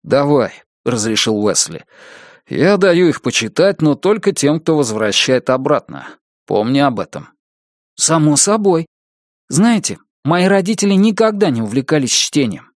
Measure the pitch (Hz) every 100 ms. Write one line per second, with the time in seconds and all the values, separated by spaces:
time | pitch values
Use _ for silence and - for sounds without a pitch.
0 | - 131 143 147 107 - _ _ 113 120
1 | 110 107 - 107 104 - - 85 - _
2 | - - - - _ - 165 202 190 175
3 | 180 135 127 - 110 - 196 - 156 139
4 | 185 214 202 175 143 156 160 151 127 107
5 | 107 - - 127 127 127 139 143 - 67
6 | - - _ _ _ 98 110 139 143 107
7 | 90 76 - _ _ _ _ _ _ -
8 | - 160 151 143 - 214 196 165 165 _
9 | _ _ _ _ _ 135 226 220 - -
10 | _ _ 139 175 185 196 190 214 202 196
11 | 214 202 220 208 196 117 110 123 131 156
12 | 127 - - 147 123 95 -